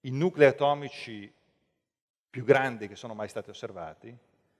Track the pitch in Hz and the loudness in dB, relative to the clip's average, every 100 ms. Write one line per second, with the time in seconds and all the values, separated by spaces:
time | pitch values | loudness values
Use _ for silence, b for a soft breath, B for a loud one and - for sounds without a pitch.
0 | 131 131 180 165 139 123 143 147 139 - | -8 -2 0 6 6 8 2 0 -4 -12
1 | - 104 101 _ _ _ _ _ _ _ | -14 -14 -16 _ _ _ _ _ _ _
2 | _ _ _ 127 120 135 131 117 101 101 | _ _ _ -4 2 4 2 -4 -10 -14
3 | 120 107 104 113 104 104 110 95 - - | -14 -10 -10 -10 -12 -12 -12 -12 -14 -14
4 | 117 123 _ _ _ _ | -20 -20 _ _ _ _